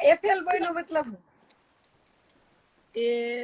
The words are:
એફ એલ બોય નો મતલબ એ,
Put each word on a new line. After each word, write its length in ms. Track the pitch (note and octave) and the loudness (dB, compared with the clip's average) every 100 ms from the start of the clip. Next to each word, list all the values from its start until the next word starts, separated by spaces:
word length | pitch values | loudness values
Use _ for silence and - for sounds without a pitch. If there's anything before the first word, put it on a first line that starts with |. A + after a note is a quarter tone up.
એફ 220 | C#4+ E4+ | 4 4
એલ 160 | G#4 F#4+ | 2 0
બોય 180 | E4+ F4+ | 0 -2
નો 140 | E4+ | -2
મતલબ 440 | E4+ E4+ D#4 A#3+ F#3 _ _ _ _ _ _ _ _ _ _ _ _ _ _ _ _ _ | -6 -4 -4 -4 -8 _ _ _ _ _ _ _ _ _ _ _ _ _ _ _ _ _
એ, 120 | A#3 A#3 A#3+ A#3 A#3+ | -4 -2 -2 -4 -6